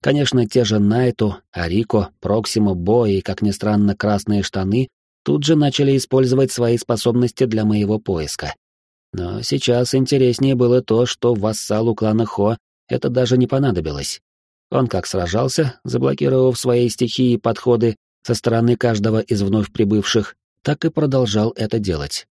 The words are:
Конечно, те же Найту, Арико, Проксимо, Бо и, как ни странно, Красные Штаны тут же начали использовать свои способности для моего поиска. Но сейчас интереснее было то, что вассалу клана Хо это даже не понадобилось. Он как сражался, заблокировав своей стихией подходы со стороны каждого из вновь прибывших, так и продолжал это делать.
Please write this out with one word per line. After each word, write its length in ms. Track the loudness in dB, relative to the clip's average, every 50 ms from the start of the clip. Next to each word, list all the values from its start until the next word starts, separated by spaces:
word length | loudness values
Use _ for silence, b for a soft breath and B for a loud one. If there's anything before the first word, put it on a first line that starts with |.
| 0
Конечно, 420 | 0 0 0 0 2 2 0 0
те 160 | 2 2 0 2
же 140 | 2 2
Найту, 600 | 2 2 2 2 2 2 0 0 0 -2 -2 -2 -6 _ _
Арико, 600 | _ -6 -4 -2 -2 -2 -2 0 0 0 0 -2 _ _
Проксимо, 560 | -4 -2 -2 -2 -2 -2 -2 0 0 0 0
Бо 320 | -2 0 2 2 2 2
и, 140 | 2 0 -2
как 200 | -2 -4 -6 -2
ни 80 | -2 -2
странно, 460 | -2 -2 -2 0 0 2 2 0 0
Красные 480 | 0 -2 0 0 -2 0 0 -2 -2 -2
Штаны 440 | -2 -4 -4 -2 0 0 -2 -2 -4 _ _ _ _ _ _ _
тут 200 | -2 -2 0 2
же 120 | 2 2
начали 420 | 4 2 0 0 0 2 2 2
использовать 540 | 0 0 _ 0 2 2 2 2 2 0 0
свои 260 | 0 -2 0 0 0
способности 680 | -2 0 -4 -4 0 0 0 2 2 0 0 0 -2 -2
для 200 | 0 0 0 0
моего 320 | 2 2 2 0 0 -2
поиска. 560 | -2 -2 -4 -4 -4 -4 -6 -8 -8 -10 -10 -10 _ _ _ _ _ _ _ _ _ _ _ -10
Но 280 | -8 -8 -6 -8 -8
сейчас 540 | -6 -4 -4 -2 0 0 0 0 0 0 0
интереснее 580 | 0 0 2 2 2 4 2 2 2 0 0 2
было 300 | 2 2 4 4 2 2
то, 240 | 2 2 2 2
что 260 | 0 -2 _ 0 0 0
вассалу 600 | 0 -2 -4 -4 -4 -6 -4 -2 0 0 -2 -2
клана 320 | 0 0 0 2 0 0
Хо 280 | -2 -2 0 0 0 0 -2 _ _ _ _ _
это 220 | _ -6 -2 -2 0
даже 260 | 0 0 2 2 4
не 120 | 2 2
понадобилось. 760 | 2 0 0 0 0 0 -2 -4 -4 -6 -6 -8 -8 -10 -12 _ _ _ _ _ _ _ _ _ _
Он 160 | -2 0 0
как 220 | 0 -2 -4 -4
сражался, 720 | -4 -4 -4 -4 -2 -2 -2 -2 -2 0 0 -2 -2 -2 _ _
заблокировав 760 | -6 -4 -2 0 0 -2 0 0 0 2 4 2 2 2 0
своей 300 | 0 0 2 2 2 0
стихией 500 | 0 -2 -4 -4 0 0 2 2 2 0
подходы 560 | 0 -2 -4 -2 2 2 2 4 2 0 0 _ _ _ _ _
со 140 | _ -4 -4
стороны 400 | -2 0 0 2 2 4 2 2
каждого 460 | 2 2 0 0 2 0 0 0 0
из 200 | 0 0 -2 0
вновь 300 | 0 0 0 0 -2 -2
прибывших, 640 | _ -2 0 2 2 0 0 0 0 0 -2 -2 -10 _ _ _ _ _
так 240 | _ -4 -4 -2 -2
и 60 | -2
продолжал 600 | 0 0 0 2 2 2 0 2 2 0 0 0 -2
это 240 | -4 -6 -2 -2 -2
делать. 480 | -2 -2 -4 -4 -4 -8 -10 -12 -12 _